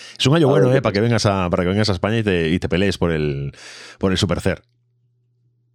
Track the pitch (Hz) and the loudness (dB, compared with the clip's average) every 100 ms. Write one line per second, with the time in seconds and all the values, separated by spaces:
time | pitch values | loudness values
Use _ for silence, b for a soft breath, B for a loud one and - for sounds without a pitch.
0 | B B 127 165 135 147 127 131 113 98 | B B 0 2 4 4 4 2 0 0
1 | 117 113 107 98 87 90 87 101 107 87 | 0 2 0 0 0 0 0 0 0 -2
2 | 101 113 104 87 80 90 87 87 98 - | -2 -2 0 0 0 0 0 0 0 0
3 | 85 80 76 69 69 - B B B B | -2 0 -2 -4 -8 -12 B B B B
4 | 95 92 87 80 95 80 _ _ _ _ | -2 0 -2 -2 -2 -4 _ _ _ _
5 | _ _ _ _ _ _ _ | _ _ _ _ _ _ _